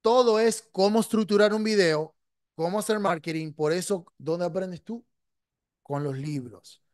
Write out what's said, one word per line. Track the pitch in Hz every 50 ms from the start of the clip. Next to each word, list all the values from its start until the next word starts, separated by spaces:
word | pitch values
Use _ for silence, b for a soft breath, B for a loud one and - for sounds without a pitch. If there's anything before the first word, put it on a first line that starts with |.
Todo | _ 220 233 254 254 233 214 214
es | 226 226 220 - - _
cómo | _ - 190 202 214 226
estructurar | 214 - - 220 214 165 208 202 208 214
un | 208 220 214
video, | 220 214 202 185 165 156 151 156 156 _ _ _ _ _ _ _ _ _
cómo | - 160 170 185 214
hacer | 202 - 214 214
marketing. | 202 185 170 160 147 170 156 160 160 156
Por | 147 - 151 151
eso, | 160 180 175 - 202 185 170 - _ _
¿dónde | 135 143 160 175 175
aprendes | 175 160 190 190 185 180 156
tú? | _ - 226 233 _ _ _ _ _ _ _ _ _ _ _ _ _ _ _ _
Con | _ _ 143 143 147
los | 143 135
libros. | 135 139 151 151 139 127 120 104 - _ - - _ _ _